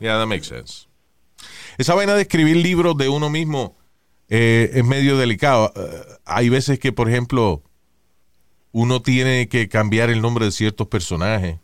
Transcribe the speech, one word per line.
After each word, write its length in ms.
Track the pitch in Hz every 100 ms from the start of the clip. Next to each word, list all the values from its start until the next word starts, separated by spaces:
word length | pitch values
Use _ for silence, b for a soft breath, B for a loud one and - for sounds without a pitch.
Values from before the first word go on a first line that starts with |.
Yeah, 180 | 110 110
that 80 | 113
makes 200 | 95 -
sense. 400 | 60 - - - _ _ _ _ - B B B -
Esa 160 | 131
vaina 200 | 185 202
de 80 | 202
escribir 340 | 190 165 156 170
libros 400 | 170 170 170 147
de 100 | 135
uno 220 | 147 151
mismo, 440 | 156 156 139 110 - _ _ _ _ _
eh, 420 | 113 117 113 113
es 100 | 127
medio 320 | 120 139 139 135
delicado. 560 | 120 98 147 120 110 98
Eh, 260 | 85 82 - - -
hay 220 | 101 120
veces 280 | 131 139 131
que, 140 | 135
por 160 | 117 113
ejemplo, 540 | 123 123 131 107 76 - _ _ _ _ _ _ _ _ _ _
uno 280 | 113 120 127
tiene 480 | 131 127 131 127 117
que 200 | 120 104
cambiar 420 | 110 104 110 117
el 100 | 113
nombre 240 | 117 117
de 80 | 107
ciertos 360 | - 107 - 107
personajes. 680 | 104 - 82 98 110 90 82